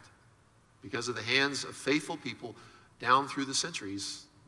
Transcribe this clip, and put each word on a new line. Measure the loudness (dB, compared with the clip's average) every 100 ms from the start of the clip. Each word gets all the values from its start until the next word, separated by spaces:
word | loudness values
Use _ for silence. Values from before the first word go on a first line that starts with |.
| -20 -20 -20 _ _ _ _ _
because | -6 -4 -2
of | -4
the |
hands | 2 4 4 0 -6
of | -6
faithful | 0 0 0 -8
people | -8 -10 -12 -12 -20 -20 -20 -6
down | 6 6 6
through | -2 -2
the |
centuries | -2 -2 -4 -6 -6 -8 -10 -16 -20